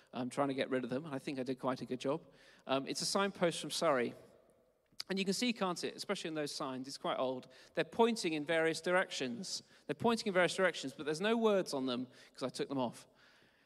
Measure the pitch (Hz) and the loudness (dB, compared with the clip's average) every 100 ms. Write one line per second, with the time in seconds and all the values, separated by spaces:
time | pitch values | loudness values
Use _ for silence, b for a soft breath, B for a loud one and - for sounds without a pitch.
0 | B 120 123 - 139 135 - 131 120 127 | B -6 -4 0 0 0 0 0 0 -4
1 | 165 135 - 131 123 131 135 127 123 127 | -4 -6 -4 -4 -4 -2 -2 -2 -4 -2
2 | 135 165 - B B B B 135 139 143 | -2 -2 -4 B B B B 0 0 -4
3 | 165 196 196 - 175 - 151 - 165 131 | 0 2 0 2 0 0 -4 0 4 4
4 | 120 - - - _ _ _ _ _ - | 2 -4 -16 -20 _ _ _ _ _ -12
5 | - 190 196 185 247 220 190 170 127 - | -4 0 2 2 0 0 0 0 -4 -4
6 | - 190 170 156 147 - 143 131 135 - | -6 -4 -4 -4 -4 -4 -6 -6 -8 -6
7 | 175 - 131 127 - B B - 160 - | -2 0 0 -2 -8 B B -4 0 4
8 | 233 220 180 156 147 165 165 156 180 180 | 4 4 0 -2 2 2 2 2 2 2
9 | 185 - 131 117 185 - - B B 143 | 2 -2 -4 -4 -6 -8 -10 B B 0
10 | 233 226 214 185 170 180 185 - 135 - | 2 2 2 4 4 4 2 2 -6 -6
11 | 147 156 208 233 220 196 - 143 131 123 | -4 0 2 4 4 4 2 0 0 -2
12 | 127 B B - 131 - - 139 120 - | -4 B B -6 -6 -4 -4 0 -2 -4
13 | - b b b b b | -16 b b b b b